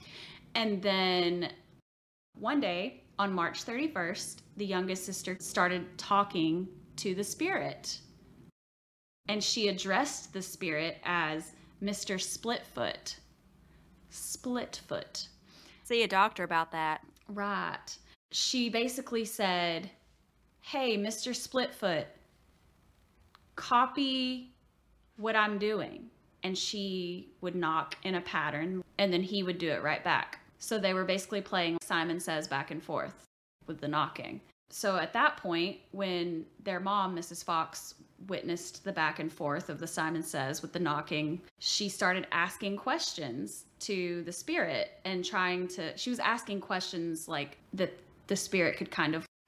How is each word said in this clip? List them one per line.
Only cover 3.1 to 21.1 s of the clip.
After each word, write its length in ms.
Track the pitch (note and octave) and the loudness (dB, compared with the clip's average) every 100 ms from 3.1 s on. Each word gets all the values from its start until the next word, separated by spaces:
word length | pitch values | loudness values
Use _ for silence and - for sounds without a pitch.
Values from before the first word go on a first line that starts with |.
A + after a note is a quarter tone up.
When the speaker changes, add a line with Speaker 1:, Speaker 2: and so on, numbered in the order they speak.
| - | -2
Speaker 1:
on 140 | G3 | 0
March 300 | F#3 E3+ - | 2 0 -2
thirty-first, 800 | - A#3+ D#4 G3 E3+ G3+ - - - G3+ | -4 -2 0 0 -2 -2 -6 -10 -12 -6
the 100 | G3+ | 0
youngest 380 | F#3 F#3 F#3+ | 0 0 -2
sister 320 | - F#3 - F#3 | -4 -6 -6 -6
started 580 | - G3+ F3+ F3+ - - | -2 4 4 4 -4 -6
talking 680 | - G3+ G3+ F#3 D#3+ E3+ F#3+ - - - | 4 4 4 4 4 2 0 -8 -14 -4
to 180 | G3+ | -2
the 100 | F#3 | -2
spirit. 760 | G3+ - F4 F#4 C#3+ - - - - - - - - _ _ _ _ _ _ _ - | -4 -2 0 0 -2 -6 -8 -8 -10 -20 -20 -20 -20 _ _ _ _ _ _ _ -4
And 140 | G#3+ | 0
she 260 | G3+ A#3 G3+ | 2 2 2
addressed 640 | F#3 F#3+ G3 C#4+ - - | 2 2 2 2 -2 -8
the 100 | F#3+ | -8
spirit 560 | F#3 - E3+ D3+ E3 - | -8 -4 -2 0 0 -2
as 480 | F3 F3 D#3 D#3 - - - - | 0 2 2 -2 -6 -16 -20 -6
Mister 360 | G3+ G3 - F#3+ | -4 -2 -2 -2
Splitfoot. 1000 | - - A3+ - - - G#2+ - - - - - - - - - - - - | -4 -4 -4 -4 -4 -4 -2 -2 -8 -12 -16 -20 -20 -20 -20 -20 -20 -20 -18
Splitfoot. 1160 | - - - B3+ B3 - - - - - - - - - - - - | -12 -10 -6 -2 -2 -2 -8 -6 -6 -4 -10 -10 -14 -20 -20 -20 -12
Speaker 2:
See 180 | - A#3 | 0 4
a 60 | G3+ | 6
doctor 340 | F#3+ G#3+ - | 6 6 4
about 300 | F3 E3 E3 | 0 2 2
that. 300 | D#3+ D#3 D#3 - - - | 0 0 0 -6 -20 -10
Speaker 1:
Right. 680 | G3+ G3+ F#3+ E3+ - - - - - _ | -4 -2 -2 -2 -6 -10 -16 -18 -20 _
She 360 | - - B3+ A#3 | -2 0 2 2
basically 560 | A#3 B3 B3+ - A#3 | 2 0 -2 -2 -2
said, 640 | A3 - G3 F3+ E3+ E3 F#3+ - _ _ _ _ _ _ | -2 0 2 4 2 0 -6 -14 _ _ _ _ _ _
"Hey, 340 | - C#4+ B3+ G#3 | -6 -2 2 2
Mister 340 | G#3 | 0